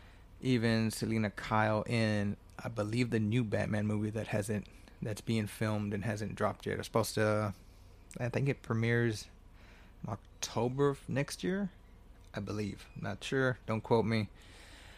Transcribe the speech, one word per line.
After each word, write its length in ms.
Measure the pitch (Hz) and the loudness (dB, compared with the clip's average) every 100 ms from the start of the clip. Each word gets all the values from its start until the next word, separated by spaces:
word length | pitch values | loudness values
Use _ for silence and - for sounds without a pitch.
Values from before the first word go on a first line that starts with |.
| - - - - | -20 -20 -20 -6
even 500 | 131 123 117 113 110 | 0 4 4 4 2
Selena 400 | - 110 110 107 | 0 0 2 0
Kyle 520 | - - 107 107 107 | -2 0 4 4 2
in, 540 | - 120 110 104 101 - - - | 0 2 2 2 0 -4 -10 -10
I 40 | - | -6
believe, 420 | 113 107 120 120 | -4 -2 0 2
the 100 | 117 | 2
new 240 | 104 123 | 2 2
Batman 420 | 110 104 98 104 107 | 2 0 0 0 0
movie 240 | 107 107 | 0 -2
that 180 | 110 - | -4 -2
hasn't, 380 | 107 101 104 - - - - | -2 0 -4 -4 -16 -20 -10
that's 180 | 120 104 | -8 -6
being 260 | - 113 104 | -2 0 -2
filmed 480 | - 110 104 104 | -2 -2 0 -2
and 80 | 104 | -2
hasn't 320 | 107 107 104 | -2 -4 -6
dropped 320 | - 104 101 104 | 0 -2 0 -4
yet. 120 | 92 | -4
It's 100 | - | 0
supposed 260 | 110 107 | 2 2
to, 380 | - 107 107 104 - - - - - - - | 2 2 2 0 -4 -14 -20 -20 -20 -16 -6
I 100 | 120 | -2
think 180 | 117 139 | 0 0
it 140 | - | -2
premieres 640 | - 113 113 120 117 107 - - - - - - - - | -2 0 2 4 2 0 -8 -18 -20 -20 -20 -20 -20 -14
in 100 | - | -10
October 760 | 107 - - - 113 120 135 143 | -10 -12 -10 -6 -2 -2 2 2
of 200 | 139 - | 0 -2
next 360 | 120 143 - | -2 -2 -2
year, 240 | 180 196 196 - - - - - - | -2 0 -2 -6 -20 -20 -20 -20 -10
I 60 | - | -8
believe. 460 | 101 101 101 90 - - | -4 -2 -4 -6 -14 -10
Not 220 | 107 98 | -8 -8
sure. 360 | - 135 131 117 - | -2 2 2 0 -4
Don't 160 | 110 | -4
quote 240 | - 117 107 | 4 4 4
me. 220 | 110 101 - - - - - - | 0 -2 -8 -20 -20 -20 -20 -20